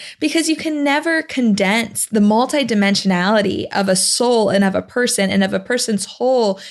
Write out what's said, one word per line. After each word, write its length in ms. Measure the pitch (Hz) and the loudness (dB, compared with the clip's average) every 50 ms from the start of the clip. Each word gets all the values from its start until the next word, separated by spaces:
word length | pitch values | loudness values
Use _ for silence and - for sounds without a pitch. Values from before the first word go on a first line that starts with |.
| - - - - | -14 -18 -8 -4
because 300 | 302 311 - 330 302 330 | -4 -2 0 0 0 0
you 80 | 320 302 | -2 -4
can 260 | - 320 311 294 285 | -4 -4 -2 -2 0
never 380 | 285 277 294 - 330 330 320 | 0 0 0 0 0 -2 -2
condense 880 | 311 - - 269 247 226 202 202 196 185 208 233 233 - - - - - | -2 -4 -2 0 2 2 2 2 2 2 0 0 -2 -4 -6 -8 -6 -2
the 120 | - 220 | 0 2
multidimensionality 1500 | 208 208 214 220 247 - - 294 269 226 233 208 202 196 202 196 - 196 185 175 180 196 220 214 202 190 - - - - | 4 4 4 2 2 0 0 -2 0 0 0 2 2 2 0 0 0 0 0 2 2 2 2 2 2 0 -2 -4 -6 -4
of 160 | - 190 - 196 | -2 -2 0 0
a 80 | 190 | 0
soul 540 | 185 - - - - 247 240 247 226 214 190 | 0 0 0 0 0 2 2 2 2 2 2
and 160 | 185 202 202 | 2 2 2
of 100 | 190 185 | 0 0
a 60 | 185 | -2
person 480 | 185 - - 247 247 240 - - 196 190 | -4 -4 -2 -2 -2 0 0 0 -2 0
and 120 | 196 196 | 0 0
of 120 | 196 190 202 | 0 0 -2
a 60 | 190 | -4
person's 440 | 190 - 247 247 - - 220 190 - | -4 -2 -4 -2 -2 -2 -2 -2 -4
whole 560 | - - - 240 254 262 254 226 202 190 190 - - | -6 -8 -4 0 0 2 2 2 0 -2 -4 -8 -18